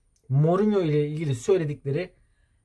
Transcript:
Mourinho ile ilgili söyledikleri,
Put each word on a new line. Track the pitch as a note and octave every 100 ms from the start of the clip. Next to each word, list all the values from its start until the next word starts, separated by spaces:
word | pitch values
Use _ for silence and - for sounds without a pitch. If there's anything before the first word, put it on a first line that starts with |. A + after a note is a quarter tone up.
| _ _ -
Mourinho | C3+ D#3+ F#3 G#3+ G3+
ile | D#3+ D3 D3
ilgili | D3+ D#3 A#2+
söyledikleri, | - F#3 D3 - C#3 D3 F3+ _ _ _ _ _